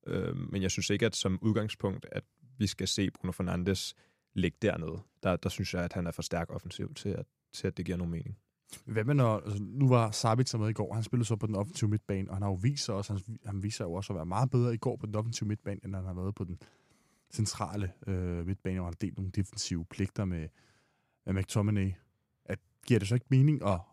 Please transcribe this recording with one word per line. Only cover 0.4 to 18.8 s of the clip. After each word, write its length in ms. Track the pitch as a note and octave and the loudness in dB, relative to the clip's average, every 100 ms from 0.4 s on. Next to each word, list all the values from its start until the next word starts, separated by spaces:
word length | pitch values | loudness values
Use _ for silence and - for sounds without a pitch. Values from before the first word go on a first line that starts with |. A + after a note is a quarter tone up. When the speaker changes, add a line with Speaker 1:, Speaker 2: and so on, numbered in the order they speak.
| F2+ | -4
Speaker 1:
men 100 | G2 | 0
jeg 100 | F#2+ | 0
synes 180 | - F#2+ | 0 0
ikke, 160 | G2+ A2+ | 2 2
at 100 | - | 2
som 240 | G2+ F#2+ | 0 2
udgangspunkt, 640 | A2 G#2+ G#2+ - G2+ F#2+ - | 2 2 0 -2 -2 -2 -6
at 120 | - - _ - - | -8 -8 _ -20 -2
vi 100 | G#2 | -2
skal 200 | - F#2+ | 0 -2
se 240 | - F#2+ | 2 0
Bruno 200 | - F#2 | 0 -6
Fernandes 640 | F2+ F2+ F2 F2+ F#2 - - _ _ _ | -2 -2 0 0 0 -2 -10 _ _ _
ligge 240 | - F2+ - | 0 0 2
dernede. 380 | G#2 E2 D#2+ F2+ - _ | 0 0 -4 -6 -10 _
Der, 120 | F#2+ F2 | 0 0
der 140 | F#2+ | 0
synes 240 | - F#2+ | -2 -2
jeg, 100 | F2+ | 0
at 100 | F2 | -2
han 140 | - F2 | -2 -4
er 40 | |
for 100 | - | -4
stærk 300 | E2 F2 E2+ | -4 -2 -4
offensivt 460 | - - - G2 - | -6 -10 -8 -8 -6
til, 120 | G#2 | -4
at, 160 | F#2+ - _ _ | -4 -6 _ _
til 140 | - G2+ | -4 -4
at 100 | - | -4
det 80 | F2 | -4
giver 120 | F2 | -2
nogen 140 | F2 | -2
mening. 260 | E2+ - G2+ _ _ _ - - | -4 -6 -12 _ _ _ -20 -4
Speaker 2:
Hvad 180 | A2 | -2
med 120 | A2 C#3+ | 2 4
når, 240 | B2 G#2+ | 6 4
altså, 240 | E2 G2+ | 0 -4
nu 240 | G2 A#2 C3+ | -4 2 6
var 240 | B2 A2+ | 6 6
Sabitzer 460 | G#2 A2+ A2+ C3 A#2 | 2 2 4 2 2
med 120 | G#2+ | 0
i 40 | |
går, 200 | G#2+ G#2+ | 0 -2
han 100 | G#2+ | -2
spillede 240 | A2 A#2+ A2+ | 0 0 2
så 80 | A2 | 0
på 120 | G#2+ | 0
den 80 | G2+ | -2
offensive 340 | A2 - G#2+ | -2 0 2
midtbane, 400 | G#2+ - G2+ G2 | 2 0 -2 -2
og 60 | G2 | -2
han 60 | |
har 80 | G2+ | -2
jo 60 | F#2 | 2
vist 300 | A2 C#3+ - | 0 0 -2
sig 100 | G2+ | -4
også, 180 | G2+ | -2
han, 260 | G2+ F#2 A2+ - | -6 -6 -12 -6
han 180 | G2+ | -4
viser 220 | G2+ - F#2+ | -4 -4 -4
jo 80 | |
også 200 | E2+ G#2 | -4 -4
at 20 | F#2+ | -4
være 100 | D#2+ | -2
meget 240 | F#2+ B2+ | 2 4
bedre 240 | B2+ A#2+ | 4 2
i 40 | A2+ | 2
går 180 | - A2+ | -2 -2
på 100 | A2 | -4
den 100 | G#2+ | -2
offensive 320 | A2 A2+ G#2+ | -2 -2 -2
midtbane, 320 | G#2 - G2+ | -2 -4 -6
end 120 | G2+ G2 | -6 -6
han 100 | F#2 | -4
har 80 | |
været 220 | F2+ F#2 G2 | -4 -4 -4
på 80 | |
den 160 | F2+ E2+ - _ _ _ _ _ _ | -6 -8 -12 _ _ _ _ _ _
centrale, 580 | - G#2+ - G#2 G#2 F#2+ - - | -2 -2 0 -4 -2 -4 -4 -4
øh, 380 | F#2 F2+ F2 E2+ | -2 0 -2 -2
midtbane, 300 | F#2+ - | -4 -2
hvor 100 | F#2 | -2